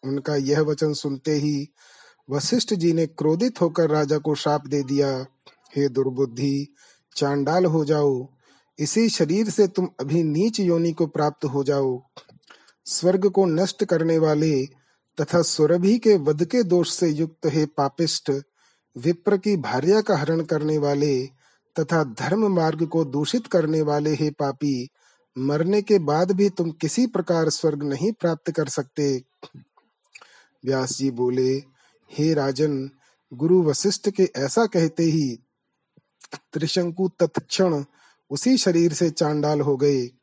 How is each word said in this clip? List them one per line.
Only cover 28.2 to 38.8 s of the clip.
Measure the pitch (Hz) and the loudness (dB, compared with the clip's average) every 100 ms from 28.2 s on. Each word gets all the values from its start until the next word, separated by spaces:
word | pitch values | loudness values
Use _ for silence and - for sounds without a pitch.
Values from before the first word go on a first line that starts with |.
| 170 160 - | -4 -4 -4
कर | 160 143 | -4 -4
सकते।" | - 135 - 143 131 127 _ - - - _ _ _ _ - - _ _ _ | -4 -8 -4 -2 -2 -6 _ -20 -20 -20 _ _ _ _ -20 -20 _ _ _
व्यास | 123 131 131 - | -4 -2 -2 -2
जी | 135 | -4
बोले, | 120 123 127 127 135 143 _ _ _ _ - | -2 -2 0 0 -2 -6 _ _ _ _ -2
हे | 156 | 0
राजन, | 156 139 131 151 139 135 _ _ _ _ | 2 0 0 0 -2 -6 _ _ _ _
गुरु | 123 156 185 | -4 2 4
वशिष्ठ | 160 135 196 190 208 | 4 0 0 0 -4
के | 196 185 - | 0 0 0
ऐसा | 135 226 226 | -2 0 0
कहते | 180 160 160 | 2 0 0
ही | 165 160 139 117 _ _ _ _ _ _ _ _ - - _ | 0 2 -2 -4 _ _ _ _ _ _ _ _ -20 -20 _
त्रिशंकु | 156 156 - 175 170 185 _ | -6 -4 -2 -2 -2 -4 _
तत्क्षण | 165 - - - 185 151 139 _ _ _ _ | 0 0 -6 0 2 2 -4 _ _ _ _
उसी | 143 247 262 | -4 2 2
शरीर | - 170 | 4 4